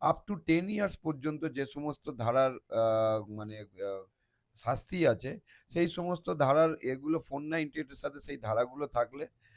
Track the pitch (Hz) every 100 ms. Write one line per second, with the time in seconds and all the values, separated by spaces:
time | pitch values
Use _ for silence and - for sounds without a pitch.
0 | 151 165 - 185 - 165 190 208 196 -
1 | 160 139 151 151 160 131 139 143 147 139
2 | 143 120 113 127 131 123 - 113 113 110
3 | 110 110 104 107 107 107 101 92 98 95
4 | 95 _ _ _ _ - 117 135 - 180
5 | 147 110 131 - _ - _ 170 175 175
6 | 175 170 180 156 135 147 160 156 127 131
7 | 147 160 - 143 151 160 151 151 143 139
8 | 143 143 147 139 110 110 123 135 139 120
9 | 120 139 160 _ _